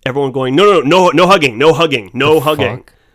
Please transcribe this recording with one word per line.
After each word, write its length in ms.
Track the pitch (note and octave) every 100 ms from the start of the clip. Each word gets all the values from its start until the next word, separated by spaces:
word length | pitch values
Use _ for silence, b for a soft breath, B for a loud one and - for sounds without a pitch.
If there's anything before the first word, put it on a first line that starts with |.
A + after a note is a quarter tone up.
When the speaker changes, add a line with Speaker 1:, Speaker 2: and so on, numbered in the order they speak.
Speaker 1:
everyone 280 | C3 C3+ C#3
going, 240 | C3 B2+ C#3
"No, 80 |
no, 160 | G#3 F3+
no, 280 | C3 F#3 F3
no 160 | D3 F3+
hugging, 280 | G3 C#3 A2
no 160 | D#3+
hugging, 380 | D3+ E3 B2+ F#2+
no 220 | B2 C#3+
Speaker 2:
The 60 | D#3
Speaker 1:
hugging." 360 | D3+ D3 B2 A#2+
Speaker 2:
fuck? 140 | - _ _